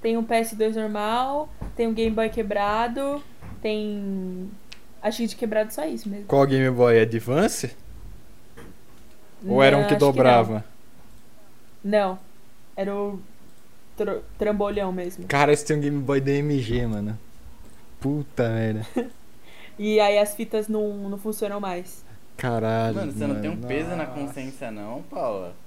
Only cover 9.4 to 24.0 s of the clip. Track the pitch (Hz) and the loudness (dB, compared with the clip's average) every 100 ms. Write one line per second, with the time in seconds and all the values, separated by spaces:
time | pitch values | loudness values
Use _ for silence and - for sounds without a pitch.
9.4 | 190 131 147 143 - - 143 131 127 120 | 0 8 8 8 6 6 6 8 8 10
10.4 | 110 107 110 - - - - - - - | 6 0 -4 -12 -14 -14 -14 -14 -14 -14
11.4 | - - - - 202 208 196 185 - - | -14 -14 -14 -10 2 4 4 0 -10 -14
12.4 | - - - - 196 202 202 202 - - | -14 -14 -12 -4 -4 -2 -4 -4 -10 -14
13.4 | - - - - - - 202 190 - - | -14 -14 -14 -14 -14 -4 -2 -2 -6 -2
14.4 | 208 208 202 208 196 185 180 180 185 143 | 0 2 2 0 -2 -2 -4 -8 0 4
15.4 | 143 147 - 151 143 147 135 139 135 139 | 6 6 4 0 2 0 2 2 4 2
16.4 | 147 143 113 120 120 107 104 110 - - | 2 0 2 0 0 0 -2 -6 -10 -14
17.4 | - - - - - - 135 147 139 - | -14 -14 -12 -12 -14 -6 -2 -2 -4 0
18.4 | 117 113 113 107 107 - 247 - - - | 0 2 0 0 -2 -4 -4 -8 -14 -14
19.4 | - - - - 208 214 208 208 208 208 | -14 -14 -14 -6 2 4 6 6 4 0
20.4 | 226 220 214 214 214 202 196 196 208 214 | -2 -2 0 0 -2 -4 -6 -6 -6 -4
21.4 | 208 202 202 175 185 - - - - - | -4 -2 -4 -4 -8 -14 -14 -14 -14 -6
22.4 | 127 117 110 113 113 - 165 135 143 139 | -2 0 2 2 0 0 -4 -4 -2 -2
23.4 | 151 110 123 135 165 175 | -4 -6 -4 -4 -4 -4